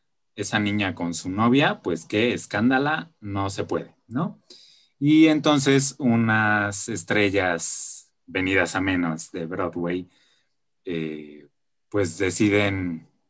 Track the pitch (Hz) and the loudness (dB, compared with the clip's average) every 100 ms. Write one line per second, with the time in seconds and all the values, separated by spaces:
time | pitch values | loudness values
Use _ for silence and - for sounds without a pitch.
0 | _ _ _ - 101 110 104 104 98 85 | _ _ _ -12 -4 -2 0 0 -2 -4
1 | 85 82 92 95 117 131 165 208 95 82 | -6 -6 -6 0 2 4 2 0 -4 -6
2 | - 104 120 92 - 101 120 131 143 156 | -4 -2 0 -2 -4 0 2 2 0 -4
3 | - _ 104 98 98 101 87 85 - _ | -8 _ -8 -4 -4 -4 -4 -6 -6 _
4 | - 120 202 - - - - _ _ _ | -8 -4 -4 -6 -18 -20 -20 _ _ _
5 | 143 156 160 156 156 147 139 135 135 - | 4 6 6 6 4 4 4 2 2 -2
6 | 127 117 113 110 107 107 101 101 - 101 | 2 2 4 2 2 0 -2 -4 -6 -8
7 | 85 104 104 95 92 85 - - - - | -2 2 2 2 2 0 -4 -6 -10 -14
8 | - _ - 92 92 95 87 95 95 92 | -20 _ -8 -4 0 2 2 0 0 0
9 | 85 80 - 92 82 92 90 87 87 90 | 0 -4 -8 -10 -8 -6 -6 -4 -4 -4
10 | 92 _ _ _ _ _ _ _ - 85 | -8 _ _ _ _ _ _ _ -8 -6
11 | 78 76 76 73 73 _ _ _ _ 101 | -6 -8 -14 -20 -20 _ _ _ _ -2
12 | 92 82 95 - 107 101 101 95 90 82 | -2 -2 -2 2 2 4 2 0 -4 -6
13 | - _ | -12 _